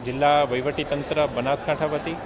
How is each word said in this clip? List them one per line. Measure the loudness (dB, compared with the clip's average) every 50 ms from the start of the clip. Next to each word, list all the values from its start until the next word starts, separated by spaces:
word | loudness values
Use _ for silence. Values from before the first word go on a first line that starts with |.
| -6
જિલ્લા | -6 -2 2 4 6 6 6 4
વહીવટીતંત્ર | 2 0 0 0 -2 -2 -2 -2 -2 -2 -4 -2 -2 0 0 0 0 0
બનાસકાંઠા | -2 0 0 -2 -2 0 -4 -2 0 0
વતી | -2 -2 -2 -4 -4 -8 -8 -8